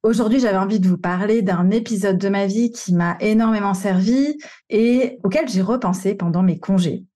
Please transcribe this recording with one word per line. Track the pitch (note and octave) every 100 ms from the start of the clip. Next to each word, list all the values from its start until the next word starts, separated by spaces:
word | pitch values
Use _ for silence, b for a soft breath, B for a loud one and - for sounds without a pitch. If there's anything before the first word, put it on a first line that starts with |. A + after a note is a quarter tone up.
Aujourd'hui, | A3 A3+ A3 C4
j'avais | A#3+ F#3+
envie | G3 G#3+
de | F#3
vous | F3+
parler | F3 F3+ G#3 A3+
d'un | F#3+ F3 F3+
épisode | A3 A3+ G#3+ G3+ F#3
de | G3
ma | G3 G3
vie | G#3 A#3
qui | A#3+ -
m'a | F3 E3+ F3
énormément | G#3+ A3 A3 A3 G3+
servi | F#3+ G3+ F#3 G3 B3+ C#4+ D4+ B B _
et | G#3 A#3 B3 B3+ -
auquel | G3+ D4 D4+
j'ai | F#3+
repensé | F#3+ B3 F#3+ F#3 G3
pendant | G3+ F3 E3+
mes | F#3 E3
congés. | - F#3+ E3+ - -